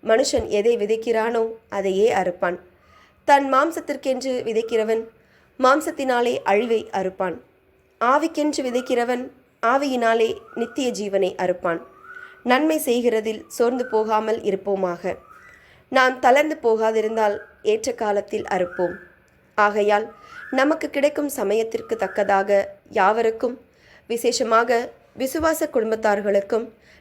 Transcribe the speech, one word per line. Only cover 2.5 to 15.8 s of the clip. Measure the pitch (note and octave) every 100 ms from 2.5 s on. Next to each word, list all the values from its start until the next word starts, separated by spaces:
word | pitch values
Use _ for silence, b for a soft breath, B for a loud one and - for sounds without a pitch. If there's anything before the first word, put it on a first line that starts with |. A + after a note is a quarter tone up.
| F3+ - b b b b b
தன் | - C#4+ C#4
மாம்சத்திற்கென்று | C4 D#4 D#4+ D4+ C#4 C#4 C4 C4 B3
விதைக்கிறவன் | A3+ A3 A3+ A3+ A3 A3+ A3+ _ b b b _
மாம்சத்தினாலே | C4 C#4+ D4+ D4 C4+ A#3+ B3 B3
அழிவை | - G3+ A#3+ A3+ -
அறுப்பான். | - F#3 F#3 F#3 E3 - _ _ _ _ _
ஆவிக்கென்று | A#3 C#4 D#4 D#4+ D4 D4
விதைக்கிறவன் | C4 A#3+ B3 B3 A#3+ B3 B3+ - _ _ A3+
ஆவியினாலே | C4 C#4+ B3+ A3+ A3+ A3 - -
நித்திய | - A#3+ - B3+
ஜீவனை | F#3+ G#3 F#3+ F#3 -
அறுப்பான்." | F#3 F3 F3+ E3 - - - B B B
நன்மை | - B3 D#4 D#4
செய்கிறதில் | D4+ A#3+ A#3+ A3 A3 G#3+ -
சோர்ந்து | - A#3 B3+ B3
போகாமல் | A3 A3 A3 A3 A3+
இருப்போமாக. | - F#3+ G3 G3 F#3+ F3 F#3+ - - B B B B B